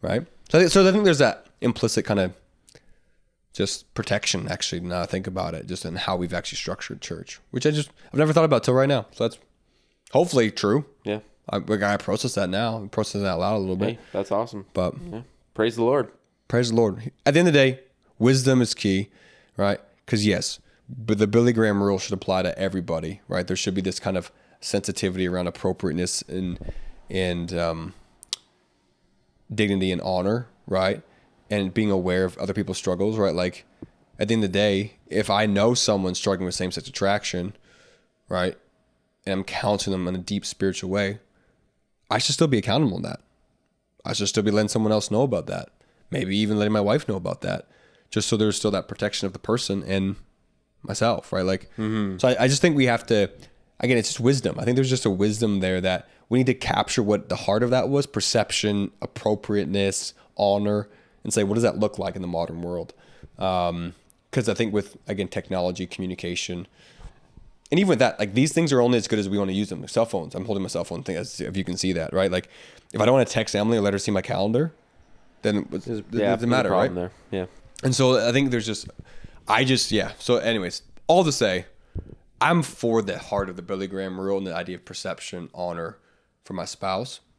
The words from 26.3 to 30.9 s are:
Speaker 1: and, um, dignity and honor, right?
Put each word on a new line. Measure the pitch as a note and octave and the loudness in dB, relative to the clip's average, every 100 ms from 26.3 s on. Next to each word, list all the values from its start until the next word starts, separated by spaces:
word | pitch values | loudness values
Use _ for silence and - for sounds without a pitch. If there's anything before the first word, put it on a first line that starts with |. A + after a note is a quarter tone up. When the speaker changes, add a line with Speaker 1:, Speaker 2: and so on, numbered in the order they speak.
| F#2 F#2 F2 - - - - - | -6 -6 -6 -10 -10 -12 -14 -6
Speaker 1:
and, | F#2+ F2+ F2 E2+ | -2 -2 -2 -4
um, | F2 E2 D#2+ E2 - _ _ - - _ _ _ _ _ _ _ _ _ _ _ | -2 -2 -4 -8 -14 _ _ -18 -18 _ _ _ _ _ _ _ _ _ _ _
dignity | G#2+ G#2+ G2 F#2+ | -2 2 2 0
and | F2+ | -2
honor, | - F#2 F#2+ A2+ B2 _ - | -2 0 0 -2 -4 _ -4
right? | F#2+ F#2+ | 0 0